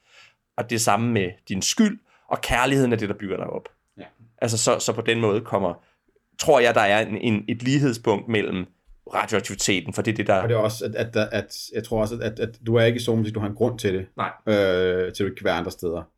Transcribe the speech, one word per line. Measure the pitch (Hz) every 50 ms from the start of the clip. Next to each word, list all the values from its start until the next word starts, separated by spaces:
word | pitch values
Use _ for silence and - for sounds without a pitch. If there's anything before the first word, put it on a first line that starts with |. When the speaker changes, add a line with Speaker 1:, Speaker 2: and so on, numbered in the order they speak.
| _ _ _ - - - _ _ _ _ _
Speaker 1:
og | - 113 117
det | 120 110
samme | - - 101 104 117 120
med | 113 101 92 90 95 - _ -
din | 101 95
skyld, | - - - - 220 202 - - _ _ _ _ _ -
og | - -
kærligheden | - - - 117 127 139 139 139 131 120
er | 117
det, | 107 107 98
der | 101 -
bygger | 104 92 90
dig | 90 87
op. | 82 - - - - _ _ _ _ _ -
Speaker 2:
Ja. | - - _ _ 113 _ _ -
Speaker 1:
Altså, | - 117 113 107
så, | - 131 117 -
så | - 120
på | 107 -
den | - 117 117 117
måde | 113 104 98 107
kommer, | 110 - 113 98 98 87 85 - _ _ _ _ _ _ _ _ _ _ _ -
tror | - 147 147 127
jeg, | 120 117 120
der | 120
er | 107 98 101 107 110
en, | 95 107
en, | 101 - 120 107 104 104 -
et | 120 117
lighedspunkt | 120 127 139 143 143 135 113 117 - 117 101 98 - 117
mellem | 113 104 95 - 95 92 87 - _ _ _ - - _ - - -
radioaktiviteten, | 95 101 - 110 98 - - 101 - - - 98 92 80 95
for | - -
det | 98 113
er | 107
det, | 113 101
der | 107 101
Speaker 2:
Og | 92 95 113
det | 117
er | 110
også, | 107 113 117 - -
at, | 110 107
at, | 113 117 117 -
at, | 110 107 -
at | 113 104 - - - - - - -
jeg | 113 107
tror | - 113 110
også, | 107 107 120
at, | 120
at, | 120 110 117 -
at | 110 107 - - 117
du | 113 117
er | 117 113
ikke | 117 120
i | 117
zonen, | 113 120 113 113
hvis | 107 107
du | 110 110
har | 104 101
en | 104
grund | - 117 120 120 -
til | - 101 92
det. | 95 95 - _
Speaker 1:
Nej. | - 98 92 - - - 110 107
Speaker 2:
Øh, | 101 98 95 90 90 92 92 90 92 92 90
til | - - 101
du | 95
ikke | -
kan | - 101
være | 95 87
andre | 85 87 90
steder. | - - 90 85 85 85 82 - _